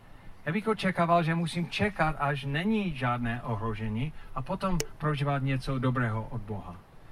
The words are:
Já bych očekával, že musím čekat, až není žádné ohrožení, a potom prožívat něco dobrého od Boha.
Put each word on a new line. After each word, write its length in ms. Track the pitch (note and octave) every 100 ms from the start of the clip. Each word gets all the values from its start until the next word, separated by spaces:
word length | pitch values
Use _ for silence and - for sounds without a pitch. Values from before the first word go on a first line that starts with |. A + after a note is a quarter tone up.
| - - - -
Já 80 | D3+
bych 160 | G#3 A3
očekával, 540 | A3 F#3+ F#3 E3+ E3+
že 120 | D#3+
musím 340 | E3+ E3 E3+ E3+
čekat, 480 | - G#3 F#3+ D#3 D#3
až 260 | C#3+ C#3+
není 520 | C#3 D3 G3 A3 F#3+ C3+
žádné 460 | B2+ A#2+ A#2+ A#2+
ohrožení, 720 | C3+ G#2+ A2+ G#2 A2 G#2+ D3 - -
a 80 | -
potom 360 | B2+ F#3 F#3+ F3 - -
prožívat 440 | D3+ D3 C#3+ C#3
něco 360 | C3+ C3+ C#3 C3
dobrého 460 | C3 B2 A#2 A2
od 160 | G#2+ B2+
Boha. 360 | G#2+ G2+ F#2 F2+ - - -